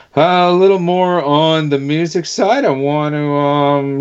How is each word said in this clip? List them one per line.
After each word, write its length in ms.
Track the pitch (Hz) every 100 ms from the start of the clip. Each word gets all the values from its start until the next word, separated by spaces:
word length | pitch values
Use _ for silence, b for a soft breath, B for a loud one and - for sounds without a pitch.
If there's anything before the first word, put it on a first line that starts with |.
| B -
Uh, 320 | 165 180 175
a 40 |
little 260 | 180 190 190
more 440 | 175 180 180 175
on 460 | 143 147 160 160 151
the 80 | 143
music 480 | 139 151 170 175 165
side. 400 | - 208 262 240
I 60 |
want 420 | 135 139 151 151
to, 180 | 147 147 143
um, 640 | 143 147 143 143 139 139